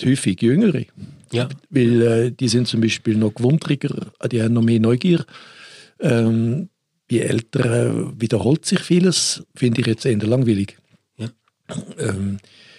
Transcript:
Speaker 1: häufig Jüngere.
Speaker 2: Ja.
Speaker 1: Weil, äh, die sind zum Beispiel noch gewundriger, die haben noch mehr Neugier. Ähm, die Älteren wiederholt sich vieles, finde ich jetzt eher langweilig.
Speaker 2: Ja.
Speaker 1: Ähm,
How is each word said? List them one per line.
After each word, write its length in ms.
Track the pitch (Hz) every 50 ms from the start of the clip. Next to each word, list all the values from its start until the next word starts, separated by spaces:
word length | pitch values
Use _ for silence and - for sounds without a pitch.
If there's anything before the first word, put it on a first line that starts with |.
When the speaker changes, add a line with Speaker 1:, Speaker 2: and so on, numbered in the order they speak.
| -
Speaker 1:
häufig 360 | 120 135 135 - 117 92 -
Jüngere. 440 | 117 113 131 175 240 208 147 123 113 - _ - - - - - _ _ -
Speaker 2:
Ja. 160 | 120 123 131 135 - _ _
Speaker 1:
Weil, 320 | - 135 123 117 120 117
äh, 300 | 117 117 113 113 117 127
die 160 | 117 - 135
sind 220 | 117 104 123 123 -
zum 100 | - 117
Beispiel 360 | 113 113 - - - 117 107
noch 160 | 110 107 107 -
gewundriger, 720 | - 117 127 151 160 - - 147 139 - 139 - - - - - - - -
die 100 | 120 113
haben 120 | 110 113 117
noch 100 | 120 117
mehr 160 | 113 117 110
Neugier. 460 | 110 113 120 123 - 185 170 160 - - - - - - - - - - - - - - _ -
Ähm, 680 | - 156 120 117 113 113 113 113 113 117 120 156 180 - _ _ _ _ _ _ _ -
die 120 | 123 113
Älteren 960 | - - - 107 - _ - - - 117 117 120 120 117 113 113 110 - - 110
wiederholt 460 | 117 110 - 104 92 117 151 160 -
sich 140 | - 202 190
vieles, 640 | - - 170 180 180 185 165 - - - - - - _ _
finde 260 | - 127 123 117 127
ich 60 | 120
jetzt 180 | 117 110 - -
eher 120 | 139 113 104
langweilig. 580 | 101 107 120 131 131 117 107 98 98 - - _ _ _ _ _ _ _ _
Speaker 2:
Ja. 120 | - 110 113 - _ _ _ _ _ _ - - - - - - -
Speaker 1:
Ähm, 380 | - - - 190 196 196 202 196 - _ _ - - - -